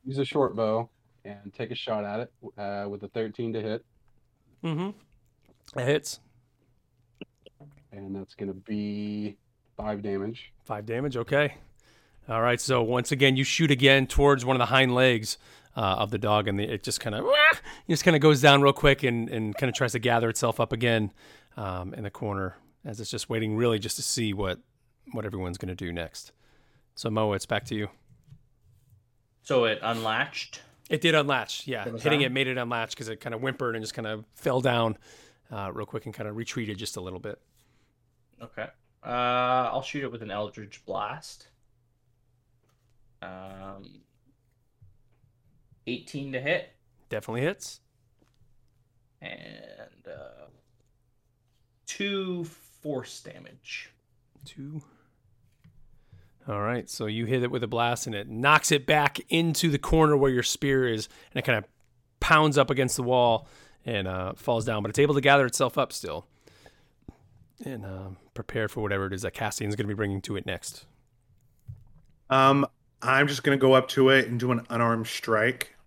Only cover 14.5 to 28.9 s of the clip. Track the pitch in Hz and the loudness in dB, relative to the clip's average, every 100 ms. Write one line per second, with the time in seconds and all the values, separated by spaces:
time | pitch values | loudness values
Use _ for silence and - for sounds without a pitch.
14.5 | 131 120 131 131 123 131 117 107 - - | 2 4 4 6 6 6 4 -2 -10 -12
15.5 | - _ - 101 95 104 107 107 107 104 | -20 _ -2 0 0 0 0 2 2 2
16.5 | 98 107 113 - - 117 107 180 294 302 | -2 -2 -6 -6 -6 -6 -4 2 4 4
17.5 | - - - - 165 - 156 156 143 147 | 4 -6 -18 -4 2 4 6 6 8 8
18.5 | 139 139 135 147 135 127 117 113 117 110 | 10 8 6 4 4 2 -2 -4 -4 -4
19.5 | 104 131 120 123 120 117 117 113 113 117 | -2 -2 0 -2 0 2 2 2 0 -2
20.5 | - 117 117 120 113 104 _ - - _ | 0 -2 0 0 2 0 _ -20 -20 _
21.5 | - 101 90 90 104 101 - 107 98 95 | -12 -8 -8 -8 -10 -12 -8 -6 -4 -6
22.5 | - _ _ - 107 107 113 - 113 110 | -8 _ _ -14 -12 -10 -10 -6 -4 -2
23.5 | 107 120 110 107 - - - 110 98 98 | 0 2 0 -2 -6 -4 -2 -2 -2 -4
24.5 | 90 _ _ _ _ - 117 107 98 90 | -6 _ _ _ _ -12 -8 -6 -6 -8
25.5 | 87 92 90 90 85 82 - - _ _ | -8 -10 -8 -8 -8 -8 -12 -20 _ _
26.5 | _ _ _ _ - 120 110 107 98 - | _ _ _ _ -8 -4 0 0 0 -2
27.5 | 107 123 110 104 - _ - _ - _ | -4 -4 -6 -6 -10 _ -20 _ -20 _
28.5 | _ _ _ _ | _ _ _ _